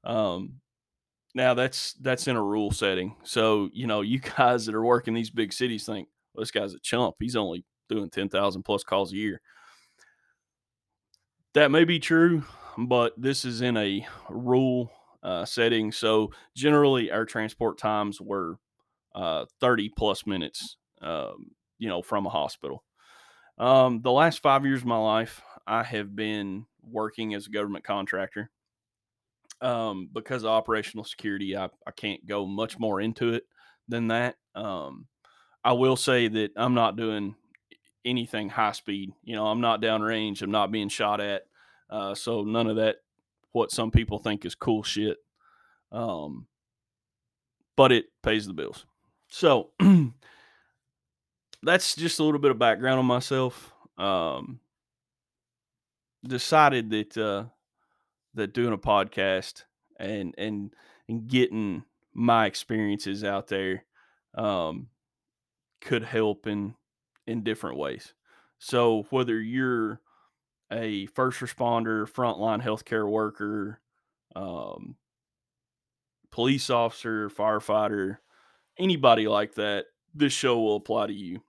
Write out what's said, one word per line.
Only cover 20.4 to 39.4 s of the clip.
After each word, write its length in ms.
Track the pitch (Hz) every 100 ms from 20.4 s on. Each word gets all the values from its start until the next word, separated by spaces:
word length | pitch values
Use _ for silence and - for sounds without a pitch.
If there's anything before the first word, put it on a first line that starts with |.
| 78 - - - _ _
um, 500 | 76 80 57 50 - _ _ _
you 120 | 113
know, 120 | 87
from 240 | - 104 95
a 40 |
hospital. 540 | 80 69 - 71 69 _ _ _ - - _ _ -
Um, 440 | 120 131 127 117
the 100 | 131
last 300 | 135 160 151
five 240 | 147 135 139
years 160 | 135
of 40 | 123
my 120 | 117
life, 440 | 110 110 117 - - - -
I 160 | 113
have 320 | 113 110 101 101
been 500 | 110 107 98 95 113 _
working 520 | - 113 107 - 110
as 140 | 101 101
a 40 |
government 320 | 104 101 98
contractor. 680 | - 101 98 95 95 104 107 _ _ _ _ _ _ _ _ _ _ -
Um, 480 | 127 120 113 95 85
because 320 | 104 110 127
of 60 | 110
operational 540 | 110 110 110 104 107
security, 520 | 104 - 104 98 98 95
I, 100 | 92 _ -
I 60 | -
can't 300 | 107 98 90
go 200 | 101 98
much 340 | 98 110 -
more 220 | 113 98
into 320 | 110 113 120
it 100 | 117 - _ _ _ -
than 200 | 117 113
that. 280 | 113 123 - _ -
Um, 520 | 107 92 69 67 - _ _ _ _ _
I 100 | 120
will 240 | 123 131 127
say 300 | - 127 113
that 220 | 110 104 104
I'm 180 | 123
not 220 | 123 113 101
doing 400 | 113 107 101 104 _ _ _ - _ _ 120
anything 440 | 123 117 107 101
high 220 | 120 107
speed. 400 | - - 98 95 -
You 120 | -
know, 120 | 110